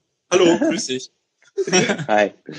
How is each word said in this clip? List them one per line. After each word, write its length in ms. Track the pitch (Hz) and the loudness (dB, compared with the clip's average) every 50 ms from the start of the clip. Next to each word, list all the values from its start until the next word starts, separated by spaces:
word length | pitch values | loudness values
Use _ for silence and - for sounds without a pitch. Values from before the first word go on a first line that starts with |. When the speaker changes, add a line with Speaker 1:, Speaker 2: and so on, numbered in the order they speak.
| _ _ | _ _
Speaker 1:
<laughs> 220 | _ _ _ - | _ _ _ 0
Speaker 2:
Hallo, 260 | 180 185 185 170 170 196 | 2 4 4 4 4 2
grüß 280 | 277 330 165 - - - | 2 0 -2 -2 -4 -6
dich. 240 | 127 127 - - _ _ _ _ _ _ _ _ _ 403 | -8 -8 -10 -12 _ _ _ _ _ _ _ _ _ -6
<laughs> 140 | 381 - 180 185 - - 196 170 143 113 | -4 0 0 0 0 0 -2 -4 -4 -2
Speaker 1:
Hi. 260 | 107 104 104 98 - _ _ - - | 0 2 2 0 -2 _ _ -20 -18